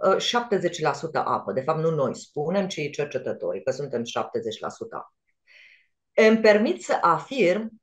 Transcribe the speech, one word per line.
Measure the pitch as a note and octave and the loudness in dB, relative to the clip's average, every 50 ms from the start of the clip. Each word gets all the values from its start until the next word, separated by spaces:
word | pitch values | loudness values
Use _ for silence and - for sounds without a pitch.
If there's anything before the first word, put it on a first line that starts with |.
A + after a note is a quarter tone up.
| - | 2
eh, | F#3+ G3 | 2 2
șaptezeci | - - - A#3 A#3+ A#3 - G#3 F3+ D#3+ E3+ - - | 2 0 -2 -2 -2 0 0 0 0 0 -2 -2 -2
la | D3+ D3 C3+ | -2 -2 -2
sută | - D#3+ D#3 - B2+ - | -4 -6 -4 -4 -2 -2
apă. | - B2+ - - - | -2 -2 -4 -4 -4
De | G2+ C3 | -4 -2
fapt, | C3 D3+ D#3+ D#3 | -2 -2 -2 0
nu | D#3+ E3 | 0 0
noi | D#3+ D3 C3+ C#3 B2 | 0 0 0 -2 -2
spunem, | - - - - D3 D3 D#3+ F#3 G3+ F#3+ | -6 -12 -10 -8 -6 -4 -2 0 -2 -2
ci | F#3 - D#3+ D3 C#3+ | -2 -4 -6 -6 -6
cercetătorii, | - - D3 C#3+ - B2+ - A2+ G#2 - - F2 F#2 G2 - | -4 -6 -6 -4 -6 -6 -6 -6 -6 -6 -6 -6 -6 -4 -4
că | - | -6
suntem | G#2+ - C#3+ - - A#2 A#2 | -6 -6 -6 -6 -6 -6 -6
șaptezeci | - - A#2 A2 - - A2+ - A2 - - | -4 -4 -6 -4 -4 -6 -6 -6 -6 -8 -8
la | - - | -10 -10
sută | - - - - - | -10 -10 -12 -12 -12
apă. | - - - _ _ _ _ _ _ _ _ _ - - - _ _ _ _ _ _ _ _ _ | -14 -14 -16 _ _ _ _ _ _ _ _ _ -20 -20 -20 _ _ _ _ _ _ _ _ _
Îmi | - A3+ A3 A3+ A3 | 4 6 6 6 8
permit | A3 G#3+ G3+ G#3 A3 D#4 F#4 F4+ - | 8 6 6 6 4 0 -2 -2 -4
să | - - - | -2 0 2
afirm | - E3+ E3 D3+ - - C4+ C4+ F#3+ E3+ F3+ G#3 A3+ A3 - - | 2 2 2 2 -2 -4 0 2 4 4 2 2 -2 -8 -12 -16